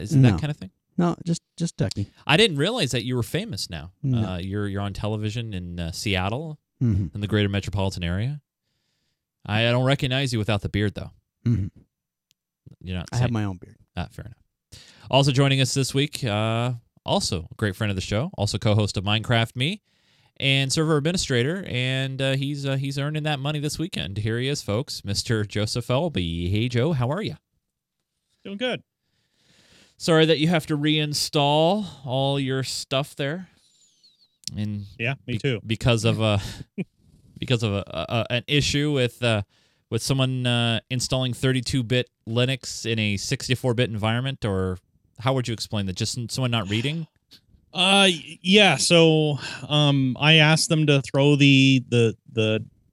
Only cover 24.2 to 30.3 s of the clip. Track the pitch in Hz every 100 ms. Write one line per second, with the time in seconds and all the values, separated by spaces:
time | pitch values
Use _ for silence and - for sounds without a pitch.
24.2 | 107 117 131 147 - 104 - - 98 95
25.2 | - 110 101 101 107 123 - 127 175 95
26.2 | 85 82 87 104 123 123 147 143 123 170
27.2 | - 151 _ _ _ _ _ _ _ _
28.2 | _ _ 196 196 247 190 _ _ _ _
29.2 | _ _ _ _ _ _ _ - - 160
30.2 | 160